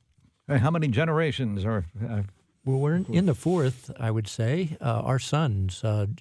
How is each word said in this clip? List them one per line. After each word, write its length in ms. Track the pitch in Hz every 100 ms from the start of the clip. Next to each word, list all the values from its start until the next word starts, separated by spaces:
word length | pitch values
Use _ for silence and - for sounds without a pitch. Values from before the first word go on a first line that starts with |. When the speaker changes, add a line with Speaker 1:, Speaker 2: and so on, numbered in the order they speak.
| _ _ _ _ -
Speaker 1:
Hey, 100 | 139
how 140 | 139
many 160 | 170 151
generations 760 | 113 165 156 160 135 117 101 104
are, 200 | 107 82 101 117
uh, 140 | 107 101 - _ _ 135
Speaker 2:
Well, 140 | 135
we're 160 | 147 175
in, 100 | 196
in 200 | 147 190
the 100 | 113
fourth, 540 | 160 180 127 - - -
I 120 | 113
would 160 | 110 107
say. 480 | - 113 170 165 -
Uh, 200 | 120 113
our 180 | - 127
sons, 600 | - 147 151 98 95 -
uh, 240 | 110 107 101 -